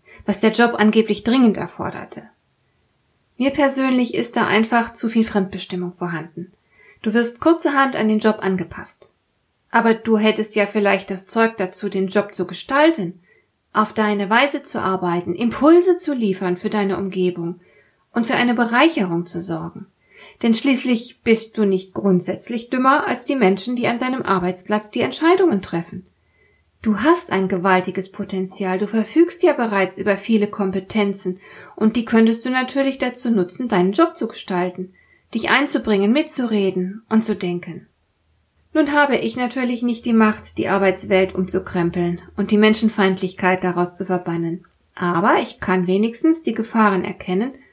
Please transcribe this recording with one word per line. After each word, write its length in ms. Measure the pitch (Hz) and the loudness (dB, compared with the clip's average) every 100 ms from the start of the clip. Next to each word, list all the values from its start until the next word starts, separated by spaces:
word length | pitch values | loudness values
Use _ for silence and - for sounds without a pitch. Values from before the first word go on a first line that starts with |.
| _ - - | _ -10 -6
was 140 | 202 | 0
der 120 | 220 | 2
Job 220 | 220 233 240 | 4 2 4
angeblich 480 | 214 220 220 202 | 4 4 2 0
dringend 320 | 233 254 240 190 | 0 4 4 2
erforderte. 720 | 156 - - - - - - _ _ _ _ _ _ _ _ _ _ - | -4 -8 -10 -10 -14 -16 -20 _ _ _ _ _ _ _ _ _ _ -4
Mir 140 | 269 | -2
persönlich 640 | 277 277 269 262 254 240 | 2 2 2 0 2 0
ist 220 | - 233 240 | -2 -2 -2
da 100 | - | 2
einfach 460 | 208 226 240 226 | 2 2 0 0
zu 160 | - 226 | -4 -2
viel 160 | 226 | 0
Fremdbestimmung 680 | 220 208 190 185 - 180 175 | 0 0 -2 -4 -8 -6 -6
vorhanden. 600 | 180 175 165 165 - 180 _ _ _ _ _ | -6 -8 -8 -10 -14 -16 _ _ _ _ _
Du 120 | 220 | -2
wirst 260 | 226 233 - | 0 -2 0
kurzerhand 560 | 320 330 311 277 269 254 | 2 2 2 2 0 0
an 120 | 220 | 0
den 100 | 214 | 2
Job 200 | 214 214 | 2 0
angepasst. 720 | 190 185 170 - - - - _ _ _ _ _ _ | 0 -2 -4 -12 -16 -18 -20 _ _ _ _ _ _
Aber 240 | 226 226 | 0 2
du 240 | 226 226 214 | 2 2 2
hättest 380 | 220 214 220 214 | 2 0 -2 -2
ja 100 | 202 | -2
vielleicht 440 | 214 202 190 - | 0 2 0 -2
das 160 | 190 - | -10 -6
Zeug 300 | 226 226 226 | 0 0 0
dazu, 320 | 185 - 202 | -6 -6 -6
den 200 | 190 190 | -4 -2
Job 260 | 208 202 | -2 -2
zu 120 | - 180 | -4 -8
gestalten, 720 | 175 - 277 311 320 175 - _ _ _ _ _ | -8 -2 2 4 2 -4 -8 _ _ _ _ _
auf 220 | - 214 | -2 -2
deine 340 | - 214 202 196 | 0 0 0 0
Weise 340 | 226 277 - | 2 2 -2
zu 180 | - 233 | -8 -6
arbeiten, 540 | - 190 175 175 - | -2 -2 -2 -2 -4
Impulse 640 | - 233 - 285 339 370 349 | -2 -2 2 6 6 6 2
zu 160 | - | -2
liefern 440 | 262 214 190 185 175 | -2 -2 -2 -2 -4
für 140 | 208 | -2
deine 280 | 214 196 - | -2 -2 -2
Umgebung 600 | 196 185 180 175 170 180 _ _ _ _ _ | -4 -2 -2 -2 -6 -8 _ _ _ _ _
und 140 | 233 233 | -4 -2
für 80 | |
eine 200 | 247 240 | 0 0
Bereicherung 720 | 240 226 233 320 330 185 170 175 | 0 2 4 4 2 -2 -2 -4
zu 160 | 170 | -8
sorgen. 440 | 180 160 165 - - _ _ - - - | -6 -6 -8 -12 -18 _ _ -20 -20 -2
Denn 120 | 233 | 0
schließlich 640 | 220 277 262 254 233 - - | 2 2 0 2 0 -2 -4
bist 340 | 233 220 - - | 2 2 0 -2
du 80 | |
nicht 300 | 202 185 190 | 0 0 -4
grundsätzlich 760 | - 202 180 175 214 - 233 - | -2 2 2 2 -6 -6 -8 -4
dümmer 380 | 262 262 294 403 | 0 2 2 2
als 180 | 240 | -4
die 120 | - 269 | -2 2
Menschen, 400 | 190 196 - 247 | 2 2 -2 -4
die 120 | 240 | -2
an 100 | 240 | -2
deinem 240 | 254 262 | -2 -2
Arbeitsplatz 680 | - 190 175 180 - 214 - | -2 0 -2 -4 -4 -4 -2
die 100 | 240 | -4
Entscheidungen 600 | 254 - 320 381 359 196 | -4 0 2 4 4 2
treffen. 440 | - 170 170 185 - _ _ _ _ _ _ _ | -2 -6 -6 -12 -18 _ _ _ _ _ _ _
Du 160 | 226 202 | -2 2
hast 320 | 269 349 - | 2 2 0
ein 180 | 190 190 | -2 -2
gewaltiges 600 | 185 190 185 185 180 190 | 0 2 2 0 -6 -8
Potenzial, 680 | - 202 190 185 - 190 185 | -10 -8 -6 -6 -6 -4 -2
du 80 | 202 | -2
verfügst 560 | 226 214 311 349 - | -2 0 2 2 2
ja 100 | 359 | 0
bereits 460 | 285 226 196 190 - | 2 0 0 -2 -2
über 180 | 202 190 | -2 -2
viele 300 | 214 220 208 | 2 2 2
Kompetenzen 920 | 208 190 190 185 220 202 196 185 185 - - - - | -2 -2 -2 -4 -2 0 -2 -6 -8 -10 -20 -16 0
und 200 | 220 240 | 0 0
die 100 | 233 | 2
könntest 380 | 226 226 226 | 4 4 2
du 60 | 254 | -2
natürlich 460 | 254 254 277 269 269 | -2 -2 0 -2 -2
dazu 320 | 254 247 240 | -4 -4 -2
nutzen, 380 | 220 175 - 247 | 0 0 -4 -2
deinen 240 | 202 185 | 2 2
Job 240 | 214 330 - | 2 0 0
zu 120 | 226 | -8
gestalten, 680 | - - 180 180 180 185 _ _ _ _ | -8 -6 -4 -4 -6 -12 _ _ _ _
dich 160 | 226 - | -4 2
einzubringen, 600 | 247 294 262 226 202 202 | 2 2 -2 0 2 4
mitzureden 880 | 269 311 - 240 214 196 185 185 208 - | 2 0 -4 -2 0 0 -2 -4 -8 0
und 120 | 220 | 0
zu 140 | 220 208 | 2 -2
denken. 500 | 180 175 175 165 - _ _ _ _ _ _ _ _ | -2 -4 -6 -14 -16 _ _ _ _ _ _ _ _
Nun 200 | 311 285 | -2 2
habe 240 | 294 285 240 | 2 2 2
ich 200 | 226 247 | -2 -4
natürlich 460 | 247 262 247 240 | -6 -4 -4 -2
nicht 240 | 240 226 240 | -4 -4 0
die 60 | |
Macht, 420 | 226 214 214 - - | 4 4 0 -6 -6
die 120 | - | -2
Arbeitswelt 640 | 190 190 185 - 190 190 | 0 0 0 0 2 2
umzukrempeln 840 | - 185 190 185 185 170 180 175 175 - - | 0 -4 -4 -4 -2 -2 0 -2 -4 -8 -6
und 140 | 196 | 0
die 80 | 208 | 4
Menschenfeindlichkeit 1040 | 214 220 220 - 190 185 185 - 185 185 | 4 4 0 2 0 0 -4 -2 0 2
daraus 320 | 185 175 175 | 0 0 -2
zu 120 | - 190 | -4 -4
verbannen, 580 | 180 175 165 165 180 - _ _ | -4 -2 -4 -4 -6 -10 _ _
aber 420 | - 180 170 214 339 | -6 -2 2 2 2
ich 200 | 233 - | 0 -6
kann 260 | - 185 180 | 0 0 2
wenigstens 560 | 190 226 226 320 320 | 2 0 2 0 0
die 120 | - | -2
Gefahren 500 | 226 220 226 208 190 | -4 -2 2 2 2
erkennen 480 | 202 185 - 185 254 - _ | -2 -6 -4 -2 -2 -6 _